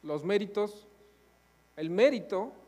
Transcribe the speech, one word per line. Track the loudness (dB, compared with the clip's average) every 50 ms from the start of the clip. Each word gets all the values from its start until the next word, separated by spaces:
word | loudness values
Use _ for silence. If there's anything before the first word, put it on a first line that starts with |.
| -6
Los | -6 -6 -6 -2
méritos, | 0 0 0 0 0 -2 -2 -2 -2 -4 -14 -20 -20 -20 -20 -20 -20 _ _ _ _ _ _ _ _ _ _ _ _ _
el | -10 -6 -2
mérito | 4 6 6 6 6 2 -4 -4 -4 -4 -4 -6 -12 -18 -20